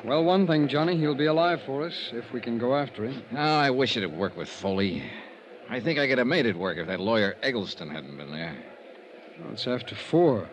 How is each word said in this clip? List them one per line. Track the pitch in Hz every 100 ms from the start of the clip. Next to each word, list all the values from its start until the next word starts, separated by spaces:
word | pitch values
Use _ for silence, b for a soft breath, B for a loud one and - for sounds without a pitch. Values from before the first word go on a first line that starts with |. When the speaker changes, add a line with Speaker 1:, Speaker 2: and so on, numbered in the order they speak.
| 117
Speaker 1:
Well, | 151 170
one | 190 180
thing, | 156 147
Johnny, | 147 160 175
he'll | 151 139
be | 151
alive | 156 175 170 -
for | 135 170
us | 156 -
if | 117 120
we | 127
can | 120 117
go | 123 139
after | 139 - 139
him. | 135 -
Speaker 2:
Oh, | 135
I | 151 151 139
wish | 127 127 117
it'd | 92
work | 78 95 -
with | 78
Foley. | - 98 95 98 78 65 B B B - - -
I | 123
think | 113 147
I | 139
could | 127
have | 123
made | 170 117
it | 85
work | 92 80
if | 82
that | 92
lawyer | 98 113 101 -
Eggleston | 135 120 90 - 78
hadn't | 78 69 71
been | 71
there. | 78 82 69 - - - - - - - -
Speaker 1:
Well, | -
it's | - 123
after | 123 120 104
four. | - 160 175 113 80